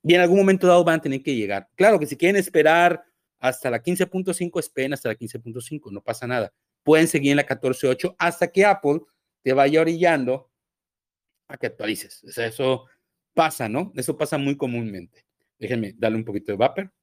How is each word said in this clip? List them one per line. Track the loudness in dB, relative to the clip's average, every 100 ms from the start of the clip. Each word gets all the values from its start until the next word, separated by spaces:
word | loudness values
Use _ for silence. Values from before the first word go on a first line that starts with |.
| 4
Y |
en | 4
algún | 6 4
momento | 4 4 6
dado | 6
van | 4 0
a |
tener | -2 -6
que | -4 -4
llegar. | -4 -6 -8 2
Claro | 4 4
que | 0
si | 0
quieren | 0 2
esperar | 0 2 4 4 4 0 _ _ _ _
hasta | -6 -4 -4
la | -4
quince | -4 -2 -2
punto | -4 -6
cinco, | -6 -6 -6
esperen | -8 -6 -6
hasta | -4 -6
la | -8
quince | -10 -14
punto | -14 -16
cinco, | -12 -14 -14
no | -14
pasa | -10 -10 -6
nada. | -4 -6 _ _ _
Pueden | 4 4 4
seguir | 2 2
en | 0
la | 0
catorce | -4 -4 -2 -2
ocho | -2 -4 -2
hasta | -4 -2 -2
que | 2
Apple | 2 2 0 -2 -6 _ _ _
te | -2
vaya | 2 4 4
orillando | 2 2 0 0 -2 -6 _ _ _ _ _ _ _ _ _ _ _
a | -10
que | -10
actualices. | -6 -8 -8 -10 -20
O | -16
sea, | -8 -8
eso | -2 -2 -2 _ _ _ _ _
pasa, | 0 0 -2 -4
¿no? | -4 -6 -8
Eso | -8 -4
pasa | -4 -2
muy | -4 -4
comúnmente. | -4 -6 -8 -10 -16 _ _ _ _ _
Déjenme | -6 -6 -6 -4
darle | -2 -2
un | -6
poquito | -8 -6
de | 0
vapor. | 0 -2 -12 _